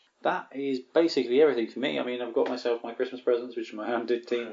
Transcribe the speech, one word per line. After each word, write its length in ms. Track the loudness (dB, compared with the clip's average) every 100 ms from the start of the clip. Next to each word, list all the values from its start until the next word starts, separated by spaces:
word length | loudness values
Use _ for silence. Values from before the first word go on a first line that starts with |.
| _ _
That 260 | -2 -2 -6
is 280 | -6 -4 -4
basically 600 | 0 2 4 2 2 6
everything 280 | 6 4 -2
for 100 | -2
me. 200 | -2 -2
I 60 |
mean, 160 | -2 -4
I've 140 | -2
got 140 | 0 0
myself 340 | 0 -2 -2
my 80 | -4
Christmas 280 | -4 -4 -2
presents, 340 | 0 2 0 -8
which 160 | -8
are 40 | -8
my 120 | -4
handed 380 | -2 0 -2 0
team. 200 | -4 -4